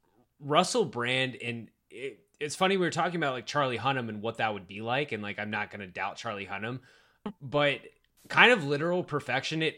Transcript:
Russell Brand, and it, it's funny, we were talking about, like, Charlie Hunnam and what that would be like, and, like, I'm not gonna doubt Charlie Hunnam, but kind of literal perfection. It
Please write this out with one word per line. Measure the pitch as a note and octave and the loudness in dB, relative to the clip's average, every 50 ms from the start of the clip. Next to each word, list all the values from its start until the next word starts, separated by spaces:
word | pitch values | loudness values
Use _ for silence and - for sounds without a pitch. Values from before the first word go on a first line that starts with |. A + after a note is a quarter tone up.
| _ _ _ _ _ _ _ - | _ _ _ _ _ _ _ -10
Russell | D3 C#3 D3 E3+ F#3 - - B3 G3 | -2 2 4 4 4 4 2 0 0
Brand, | A#2 G#2+ A#2+ A#2+ B2 B2+ C3 C3 B2+ A#2 - | 0 -2 -2 0 0 2 2 0 0 -2 -6
and | - A#2+ A#2 A#2 A2 - _ _ _ _ | -6 -6 -6 -8 -10 -14 _ _ _ _
it, | - A2 C3 C3+ G#2 - _ _ _ - | -14 -12 -12 -12 -12 -14 _ _ _ -8
it's | D3 D3 - | -6 -6 -2
funny, | - F#3+ F#3 G3 | 0 2 2 4
we | F#3+ F3+ | 2 2
were | D#3+ | 2
talking | C3+ E3+ E3+ F3+ E3+ | 2 0 0 0 0
about, | E3+ D#3 C#3 B2+ | 0 0 0 -2
like, | B2 A2 | -2 -4
Charlie | - - D3 C#3+ C3 A#2+ G#2+ | -2 0 2 2 2 0 0
Hunnam | A2+ C3+ C3+ C3 A#2+ A2+ | 0 0 0 0 -2 -4
and | G#2+ G#2 | -6 -4
what | G2+ A#2 A2+ - | -4 -4 -2 0
that | A#2 A2 | 0 0
would | G#2 G2 F2+ | 0 -4 -8
be | F2 G2 G#2 | -10 -10 -6
like, | A2 A#2 B2 C#3 D3+ D3 | -2 0 0 0 0 -2
and, | A2+ G#2 | -4 -4
like, | G#2 G2+ G2 G#2 | -4 -6 -6 -6
I'm | G#2+ G#2 | -4 -2
not | G#2+ G#2 G#2 G2 | -2 -2 -4 -4
gonna | - G#2 G2+ | -8 -10 -12
doubt | F2+ E2+ F#2+ F#2 G2 - | -10 -6 -4 -4 -4 -4
Charlie | - - A#2 G#2 G2 G2 | -6 -6 -6 -6 -6 -6
Hunnam, | F#2 G2 G2 G#2 A#2 B2+ C3 - - - _ _ _ _ _ - G#3 - _ | -8 -8 -6 -6 -6 -6 -8 -12 -16 -20 _ _ _ _ _ -12 -12 -12 _
but | D3 B2 D3 D3 D3 C#3+ C3+ - - - - _ _ _ _ _ - - | -6 -2 2 2 4 2 2 0 -6 -14 -20 _ _ _ _ _ -12 2
kind | - D#3 F#3+ A#3 | 6 8 8 8
of | B3 G3+ C#3+ | 8 6 4
literal | C#3 D3 C#3 D#3+ F3 F3 F#3 C3+ | 0 0 0 0 0 0 0 -2
perfection. | - D3+ C#3 - - A#2+ C3+ - - D#3 D#3+ | -2 -4 -4 -2 -2 -2 -2 0 -2 -2 0
It | D#3+ D3 - | 0 -2 -2